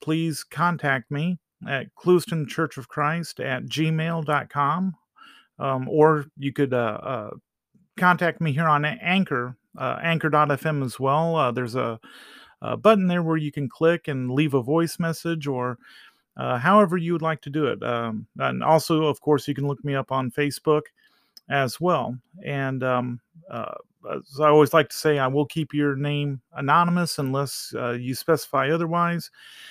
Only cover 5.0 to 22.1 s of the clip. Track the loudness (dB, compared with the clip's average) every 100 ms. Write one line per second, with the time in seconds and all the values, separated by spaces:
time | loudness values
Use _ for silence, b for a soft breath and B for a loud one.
5 | _ B B B B -8 -4 -4 0 6
6 | 6 6 -2 -6 -6 0 0 2 0 -4
7 | -6 -8 -8 -14 _ _ _ _ _ 0
8 | 2 4 0 0 -2 0 2 2 2 -2
9 | 0 0 0 -2 -4 -10 _ -6 -6 -4
10 | -2 0 2 2 2 2 0 -2 -4 -2
11 | 0 2 0 0 0 0 -4 -4 -4 -6
12 | B B B B B B -6 2 4 6
13 | 4 2 0 -2 -2 -4 -6 2 2 2
14 | -2 -4 -2 0 2 0 0 0 0 -2
15 | -4 -4 -6 -4 -4 -4 -4 -6 B B
16 | B B B -8 -4 0 4 6 4 2
17 | -2 -2 -2 -4 -4 -2 0 -2 -4 -2
18 | -4 -6 -10 -6 -4 -2 2 2 4 2
19 | 2 0 0 0 0 -4 -4 -4 -4 -4
20 | -2 -4 -2 -2 -2 -2 2 2 0 b
21 | b b b b -4 -2 -2 0 0 0
22 | -2